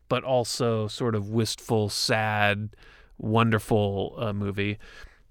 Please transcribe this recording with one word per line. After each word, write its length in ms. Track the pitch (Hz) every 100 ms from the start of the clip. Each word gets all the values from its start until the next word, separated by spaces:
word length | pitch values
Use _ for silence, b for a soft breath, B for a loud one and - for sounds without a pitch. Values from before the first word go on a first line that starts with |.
| -
but 120 | 127
also 640 | 127 127 117 - 120 110 107
sort 260 | - 123
of 160 | 107 101
wistful, 580 | 113 110 - - 110 104
sad, 880 | - - 113 107 107 104 101 107 B B B B -
wonderful, 960 | 110 113 113 110 - 110 101 98 95 -
uh, 140 | 113
movie. 440 | 101 101 98 101 104 B B B B _